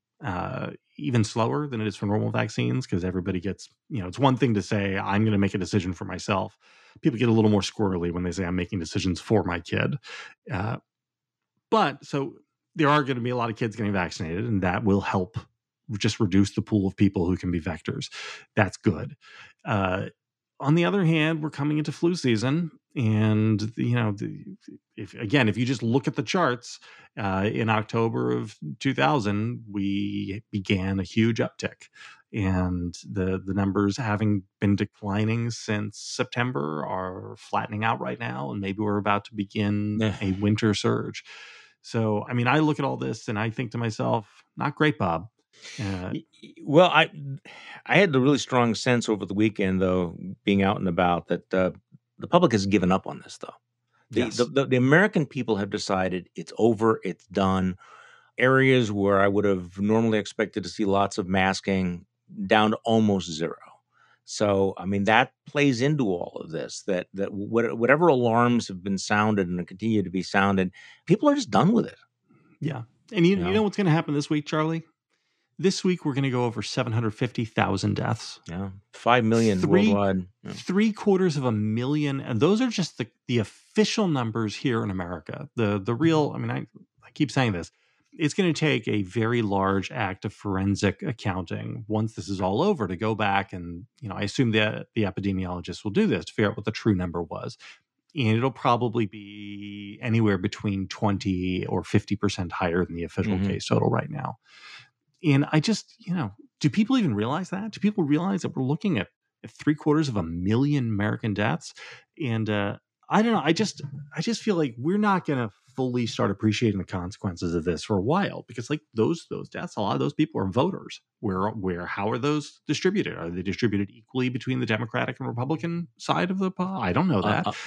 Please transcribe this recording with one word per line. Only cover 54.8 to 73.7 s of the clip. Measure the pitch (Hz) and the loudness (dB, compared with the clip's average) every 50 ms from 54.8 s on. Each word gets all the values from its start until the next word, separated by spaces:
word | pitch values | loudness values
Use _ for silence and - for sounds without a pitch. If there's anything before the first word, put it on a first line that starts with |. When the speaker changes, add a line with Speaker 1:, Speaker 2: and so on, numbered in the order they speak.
| 123 131 147 170 202 208 - 180 143 | 4 6 6 6 6 4 2 0 -2
Speaker 2:
people | - - 131 120 113 107 | -2 -4 -6 -2 -2 0
have | 98 104 101 | 0 -2 -2
decided | 104 101 - - 98 92 92 92 90 90 87 _ - | -4 -4 -2 -2 0 0 0 0 -2 -4 -8 _ -14
it's | - 85 - - - | -14 -14 -8 -2 2
over, | 107 117 113 101 113 113 110 - - | 2 4 4 4 4 2 2 2 -2
it's | 95 85 - _ | -8 -8 -8 _
done. | - 92 101 95 92 95 95 92 92 90 - - - - - - - - - _ _ _ - | -4 0 2 2 2 2 2 0 -2 -2 -6 -12 -20 -20 -20 -20 -20 -20 -20 _ _ _ 0
Areas | 120 131 131 131 131 131 131 127 120 104 | 2 4 6 6 6 6 6 4 4 2
where | 104 101 98 98 101 98 | 0 2 2 4 6 6
I | 98 101 | 4 4
would | 98 104 101 | 4 4 2
have | 101 98 92 90 87 92 98 | 2 2 0 -2 -6 -6 -2
normally | 101 104 110 113 117 113 110 107 | 0 2 4 4 4 2 2 0
expected | 95 - - - 110 90 - 107 92 | -2 -2 -2 -2 -2 -2 -2 -6 -6
to | 90 | -6
see | - - 107 | -4 -2 0
lots | 98 98 98 101 95 - - | 2 2 2 2 2 0 -4
of | 95 90 | -2 0
masking, | 95 95 95 95 95 - - 101 98 95 92 90 87 85 - _ _ _ _ - - 113 98 | 2 2 4 2 2 0 0 -2 0 0 0 -2 -4 -6 -10 _ _ _ _ -16 -10 -6 0
down | 95 113 107 107 107 | 4 4 6 6 4
to | 113 - - | 2 0 0
almost | 117 113 113 110 104 101 95 85 85 | 2 4 4 6 4 4 2 0 -4
zero. | 80 76 82 78 - - - - - _ _ _ _ _ _ _ _ _ _ | -6 -4 -4 -6 -6 -8 -16 -20 -20 _ _ _ _ _ _ _ _ _ _
So, | - - - 107 104 101 98 98 95 - - | -10 -4 -2 0 2 2 2 2 0 -2 -4
I | 90 | -6
mean, | 95 101 98 98 | -4 -2 0 2
that | 107 110 117 131 - _ _ - | 4 4 4 4 2 _ _ -14
plays | - - 147 143 143 127 113 | -6 0 2 2 2 2 2
into | 127 147 156 147 123 98 | 0 0 0 0 0 0
all | 90 85 - - - - | 0 -2 -4 -6 -10 -12
of | - - | -12 -8
this, | 78 - - - - - | -8 -8 -8 -8 -12 -8
that, | - - 95 90 - _ - | -4 -2 -2 -2 -4 _ -6
that | 95 98 - | -6 -6 -6
what-, | - 98 101 110 110 117 117 113 - | -6 -8 -4 0 0 2 2 0 0
whatever | 113 113 123 139 151 180 170 | 2 4 4 6 6 6 6
alarms | 139 127 120 117 113 117 120 120 120 113 104 - | 6 4 4 4 4 4 4 4 4 2 0 -2
have | 95 90 | -8 -8
been | 87 101 98 92 | -4 -4 -4 -2
sounded | - - 107 104 107 110 110 101 95 | 0 2 4 4 4 4 4 2 2
and | 87 90 90 87 - | 0 -2 -4 -6 -6
continue | 92 95 107 113 110 104 | -8 -4 -2 0 2 2
to | 92 92 | 0 0
be | 90 92 | -2 -4
sounded, | 87 - - 101 98 101 98 95 92 90 - - - - - _ _ | -2 0 2 4 4 4 4 2 2 0 -4 -10 -20 -20 -20 _ _
people | - 175 - 302 294 | 2 2 4 4 4
are | 285 | 4
just | 285 233 139 | 2 0 0
done | 101 101 131 185 | 2 4 4 4
with | 240 220 - | 4 2 0
it. | - - - _ _ _ _ _ _ _ _ _ _ _ - | -2 -6 -16 _ _ _ _ _ _ _ _ _ _ _ -8
Speaker 1:
Yeah. | 147 160 147 117 117 - _ _ _ - | -8 -6 -6 -8 -10 -14 _ _ _ -6
And | 233 202 165 | 0 2 4
you, | 175 | 4
Speaker 2:
You | 196 190 | 4 2
Speaker 1:
you | 175 | 0
Speaker 2:
know? | 180 | 0
Speaker 1:
know | 190 214 214 | 2 2 2
what's | 202 | 0